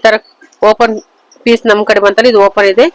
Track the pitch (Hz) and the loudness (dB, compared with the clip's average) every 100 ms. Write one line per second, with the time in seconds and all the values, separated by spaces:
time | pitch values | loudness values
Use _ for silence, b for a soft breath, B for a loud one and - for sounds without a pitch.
0 | 226 214 - _ _ _ 214 214 233 214 | -2 -2 -6 _ _ _ -2 0 -2 -4
1 | - _ _ - 233 233 233 208 208 202 | -14 _ _ -8 -2 -2 0 -2 -2 0
2 | 202 196 240 220 196 208 202 196 311 | 0 2 2 2 0 0 0 0 -2